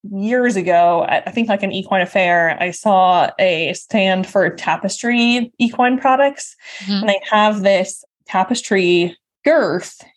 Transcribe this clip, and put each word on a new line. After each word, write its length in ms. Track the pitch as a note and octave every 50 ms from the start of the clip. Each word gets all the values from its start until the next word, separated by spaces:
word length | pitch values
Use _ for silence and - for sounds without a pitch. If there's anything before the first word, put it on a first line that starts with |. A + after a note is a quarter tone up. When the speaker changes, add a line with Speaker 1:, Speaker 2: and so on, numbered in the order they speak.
| - G3+
Speaker 1:
years 460 | G3+ G3 G3 G#3+ B3 B3+ B3 A#3+ G3+
ago, 460 | G3 F3 F3+ F3 E3+ F3 F3 F3 E3+ -
I, 180 | - - D3+ -
I 40 | -
think, 200 | F#3 A#3 A3+ A3
like, 120 | G3+ G3 G3+
an 100 | G3 -
equine 280 | F#3+ F#3+ - G3+ F#3+
affair, 560 | F3+ F3+ - G3+ F#3 F3 F3 E3+ E3+ E3 D#3+ -
I 120 | - F3+
saw 580 | F3 - - G#3+ G3 F#3 F#3 F3+ F3+ F3 D3 - - -
a 360 | F#3+ F#3 F3 D#3+ E3 - F#3
stand 520 | - - _ - A3 F#3+ F#3+ F#3 F#3 F#3
for 220 | - - G3+ F3+ E3+
Tapestry 1040 | E3+ - - - D#3+ E3 - F#3+ - - - A#3 A#3+ A#3+ A#3 A#3+ A#3+ B3 A#3 A#3 _ _
equine 400 | A#3 A#3 - - B3 B3 B3+ B3+
products, 580 | - C#4 C4 C4 C#4 C#4 C#4+ - - - - _ _ - - - G3
Speaker 2:
Mm-hmm. 80 | F#3+ G3+
Speaker 1:
and 160 | G3 G#3 G#3+
they 100 | G3+ F#3+ G3 -
have 300 | A3 G#3+ G#3+ G#3+ G#3+ G#3 F#3+
this 400 | G3 G3 F3+ F#3 F#3 - - - _ _ _ _
Tapestry 920 | _ - F#3+ F#3 F#3 B3 - - - G#3+ F#3+ F#3 F3 F3 F3 E3+ F3 E3+ _ _ _ _ _ _
girth. 560 | C#4+ D#4+ D#4+ A#3+ E3 D3 F3+ - - - - - - _